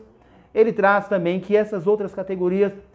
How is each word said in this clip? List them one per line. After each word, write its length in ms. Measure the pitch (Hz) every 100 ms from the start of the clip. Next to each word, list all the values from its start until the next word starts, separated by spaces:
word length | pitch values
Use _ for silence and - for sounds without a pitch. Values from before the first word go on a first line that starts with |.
| - _ _ _ _
ele 180 | 214 226
traz 360 | 170 196 202 196
também 320 | 202 170 180
que 160 | 185 208
essas 280 | 214 202
outras 300 | 170 208 202
categorias, 580 | - 190 190 180 185 202 196 -